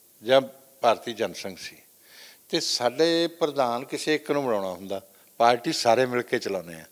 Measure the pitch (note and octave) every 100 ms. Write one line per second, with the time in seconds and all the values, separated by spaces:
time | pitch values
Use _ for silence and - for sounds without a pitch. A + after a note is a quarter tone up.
0 | _ _ G#2+ C3+ B2+ - _ _ A#2+ G#2+
1 | - G#2+ G2+ E2+ G2+ F2 - - _ _
2 | _ - - - _ E3+ - - A#2+ C3
3 | E3 E3 E3+ E3 D#3 C#3 B2 A#2+ C3+ C#3+
4 | - D3+ - C#3+ C3 G#2 F#2+ F2+ F#2+ G2
5 | - _ _ _ A#2 B2 D#3+ D#3 A#2+ A2+
6 | B2+ B2 A#2+ B2 G#2 F#2+ E2+ E2 D#2